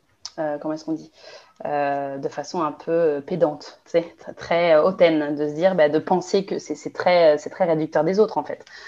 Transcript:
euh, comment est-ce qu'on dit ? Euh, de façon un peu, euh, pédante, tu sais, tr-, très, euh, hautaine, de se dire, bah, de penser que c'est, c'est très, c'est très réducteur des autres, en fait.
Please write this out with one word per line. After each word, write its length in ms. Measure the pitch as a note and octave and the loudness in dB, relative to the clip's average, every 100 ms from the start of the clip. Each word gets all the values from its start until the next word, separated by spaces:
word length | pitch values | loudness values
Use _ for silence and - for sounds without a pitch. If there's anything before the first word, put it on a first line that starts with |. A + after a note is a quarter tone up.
| _ _ - - | _ _ -16 -8
euh, 200 | D#3 D3 | -6 -6
comment 160 | D#3 | -6
est-ce 100 | D#3 | -8
qu'on 80 | - | -6
dit ? 180 | D#3 - _ - - - _ | -8 -10 _ -20 -20 -20 _
Euh, 540 | - D3 C#3+ C#3 C#3 C#3 | -6 -2 -2 -2 -6 -8
de 100 | D3 | -8
façon 340 | D3 C#3+ F3+ | -8 -8 -4
un 80 | D3+ | -4
peu, 220 | D3 - | -6 -4
euh, 280 | E3 E3 C#3+ | 0 2 0
pédante, 600 | C#3+ F3+ D#3 D3 - - _ | -4 0 0 -2 -14 -20 _
tu 40 | |
sais, 240 | E3+ E3 - | -4 -4 -10
tr-, 140 | - - | -20 -16
très, 380 | - E3+ F3 D#3 | -4 0 4 4
euh, 80 | |
hautaine, 500 | F3 F#3+ E3+ D#3 D3 | 4 4 4 4 0
de 140 | D3 D3+ | -2 -4
se 60 | |
dire, 200 | D3+ F#3 | 0 0
bah, 140 | F3+ D3 | 4 2
de 100 | D#3 | 2
penser 460 | D#3 F3+ F3 G3 | 0 -2 0 -2
que 160 | G3 F3+ | -2 -8
c'est, 160 | - D3+ | -8 -10
c'est 160 | D#3 | -10
très, 440 | - F#3 F3 E3 D3+ | -4 2 6 6 4
c'est 120 | - | -2
très 140 | - | -2
réducteur 400 | F3+ D#3+ D#3 D#3 | 0 0 0 0
des 160 | D#3+ F#3+ | 0 2
autres, 180 | G#3+ D3+ | 2 0
en 60 | |
fait. 200 | C#3+ - - - | -6 -12 -14 -20